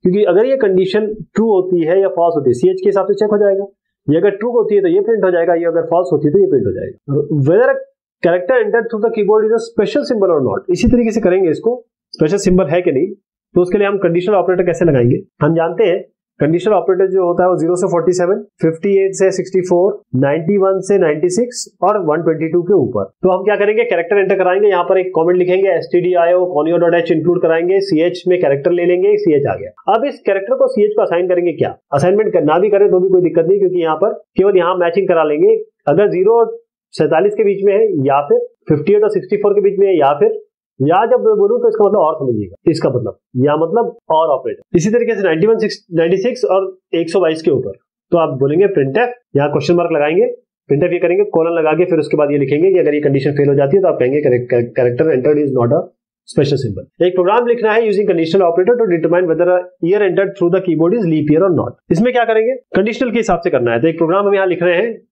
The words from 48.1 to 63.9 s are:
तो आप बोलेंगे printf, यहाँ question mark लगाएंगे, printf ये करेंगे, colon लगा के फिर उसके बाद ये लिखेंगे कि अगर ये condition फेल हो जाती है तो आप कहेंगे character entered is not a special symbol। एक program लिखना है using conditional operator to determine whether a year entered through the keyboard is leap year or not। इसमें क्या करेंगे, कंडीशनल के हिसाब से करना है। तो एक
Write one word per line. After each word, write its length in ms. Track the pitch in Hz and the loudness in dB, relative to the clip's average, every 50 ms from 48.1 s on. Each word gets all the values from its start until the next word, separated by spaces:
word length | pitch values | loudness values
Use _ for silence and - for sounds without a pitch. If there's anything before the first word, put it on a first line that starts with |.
तो 60 | 170 170 | 0 0
आप 180 | 160 147 143 127 | 0 0 -2 -2
बोलेंगे 260 | 139 139 147 170 202 190 | -2 0 2 2 2 2
printf, 440 | - 156 135 135 135 208 240 240 - _ _ _ - | 2 0 -2 0 0 -2 -2 -2 -4 _ _ _ -4
यहाँ 120 | 139 143 147 | -2 -2 0
question 220 | 147 160 147 - 170 | -2 -2 0 0 0
mark 180 | 175 170 170 | 0 0 0
लगाएंगे, 360 | 160 151 147 151 160 185 233 - - - _ _ _ _ _ - | -2 -2 -2 0 0 0 0 0 -2 -12 _ _ _ _ _ -2
printf 240 | 143 143 175 170 | 0 0 0 -2
ये 60 | 170 175 | -2 -2
करेंगे, 260 | 170 170 175 190 208 - | 0 0 0 0 0 0
colon 280 | - 165 160 170 170 170 | 0 0 0 0 0 0
लगा 140 | 156 156 | 0 0
के 120 | 156 156 180 | 0 0 0
फिर 140 | 170 165 160 | 0 0 -2
उसके 180 | 147 - - | 0 -2 0
बाद 160 | 151 147 143 | 0 0 0
ये 60 | 147 143 | 0 -2
लिखेंगे 340 | 143 139 147 147 170 196 | 0 0 0 0 2 2
कि 60 | 185 180 | 2 2
अगर 160 | 151 147 147 | 0 0 -2
ये 60 | 147 | 0
condition 320 | 147 143 139 139 139 151 | 0 0 0 0 0 -2
फेल 160 | 143 143 143 143 | 0 0 0 2
हो 60 | 139 | 2
जाती 220 | 143 139 139 156 | 2 2 2 2
है 60 | 202 | 2
तो 60 | 185 170 | 2 2
आप 100 | - - | 0 0
कहेंगे 220 | 123 127 135 151 147 131 123 120 123 - 127 120 120 120 - | -2 0 0 0 0 0 0 0 0 -2 -2 -2 -2 -2 -2
character 320 | - 123 123 120 120 160 160 147 | -2 0 0 0 0 0 0 0
entered 280 | 127 123 147 151 147 151 | 0 0 0 0 0 0
is 120 | 135 131 | -2 0
not 180 | 131 117 117 139 | 0 0 0 0
a 60 | 170 185 - _ _ _ _ _ _ _ - | -2 -2 -6 _ _ _ _ _ _ _ -6
special 340 | - - 143 143 143 127 131 | -2 -2 0 0 0 -2 -4
symbol। 280 | 110 98 95 - _ _ _ 170 | -6 -8 -10 -14 _ _ _ 0
एक 80 | 180 180 | 0 2
program 320 | 185 180 185 214 240 240 | 0 0 2 2 0 0
लिखना 260 | 240 240 240 214 220 | 0 -2 -2 0 0
है 160 | 214 226 226 214 | 0 0 0 0
using 240 | 196 190 208 208 | 0 0 0 0
conditional 360 | 185 170 165 160 170 196 185 170 | 0 -2 -2 0 2 2 2 2
operator 280 | 165 175 185 202 247 233 | 2 0 0 0 2 0
to 140 | 226 196 | 0 0
determine 400 | 175 165 160 160 170 180 185 165 | 0 -2 0 0 0 0 0 0
whether 180 | 160 156 175 175 | 0 0 0 0
a 80 | 180 180 180 - _ _ - | 0 -2 -2 -6 _ _ -2
year 200 | 170 196 208 208 185 | 0 0 2 0 0
entered 280 | 165 180 196 190 - - | 0 0 -2 -2 -2 -2
through 140 | 175 170 | -2 0
the 120 | 170 185 180 175 | 0 0 0 -2
keyboard 320 | 160 151 160 170 214 240 | -2 0 0 0 0 0
is 100 | 208 165 | 0 -2
leap 240 | 156 156 143 147 151 | -2 -2 0 0 2
year 160 | 160 190 196 | 2 2 2
or 20 | 165 | 0
not। 260 | 127 98 - - _ _ _ | -2 -2 -6 -10 _ _ _
इसमें 220 | 170 160 220 247 | -2 0 0 0
क्या 120 | 233 247 233 | 0 0 0
करेंगे, 360 | 226 220 220 220 240 262 254 _ _ - | 2 0 0 0 0 -4 -6 _ _ -2
कंडीशनल 340 | 190 196 226 220 - 269 240 | -2 -2 -2 -2 -4 -4 -2
के 80 | 202 233 | -2 -2
हिसाब 220 | 208 - 180 170 | 0 0 -2 -2
से 100 | - - | -2 -2
करना 220 | - 127 120 117 | -2 0 0 0
है। 100 | 117 117 | 0 2
तो 60 | 135 | 0
एक 100 | 165 | 0